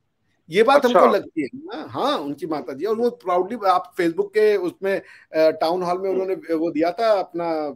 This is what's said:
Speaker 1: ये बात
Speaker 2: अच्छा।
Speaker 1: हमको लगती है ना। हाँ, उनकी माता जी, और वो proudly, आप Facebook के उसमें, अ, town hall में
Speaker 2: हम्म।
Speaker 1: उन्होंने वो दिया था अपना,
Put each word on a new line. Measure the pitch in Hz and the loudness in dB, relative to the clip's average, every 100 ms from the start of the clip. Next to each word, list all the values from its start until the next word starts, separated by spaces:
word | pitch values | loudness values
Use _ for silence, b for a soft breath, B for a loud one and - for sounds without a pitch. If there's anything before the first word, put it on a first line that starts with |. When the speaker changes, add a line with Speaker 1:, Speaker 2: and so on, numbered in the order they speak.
| _ _ _ _ - | _ _ _ _ -2
Speaker 1:
ये | 170 | 2
बात | 226 285 254 | 4 4 4
Speaker 2:
अच्छा। | 185 | 6
Speaker 1:
हमको | 135 | 6
लगती | 196 - 160 | 4 -2 -6
है | 131 | -6
ना। | - - - 180 | -8 -14 -14 -10
हाँ, | 123 240 262 | -4 -2 -2
उनकी | 143 147 170 | -6 -10 -8
माता | 151 123 | -8 -8
जी, | 135 | -8
और | 196 220 | -4 -2
वो | 240 | -2
proudly, | 240 180 180 185 240 196 | -2 -2 -2 -2 -2 0
आप | 180 - - | 0 -2 -2
Facebook | 170 165 202 | 0 0 -2
के | 214 214 202 | 2 2 2
उसमें, | 180 - 196 190 b b b | -2 -4 -4 -4 b b b
अ, | 160 160 | 2 2
town | 151 160 180 | 2 0 0
hall | 175 185 | -2 -2
में | 190 | -2
Speaker 2:
हम्म। | 185 | -2
Speaker 1:
उन्होंने | 190 175 156 | -2 -4 -4
वो | 160 170 | -2 -2
दिया | 151 165 | 0 0
था | 175 226 | 2 2
अपना, | 202 - 165 170 156 151 | 2 0 -6 -4 -4 -6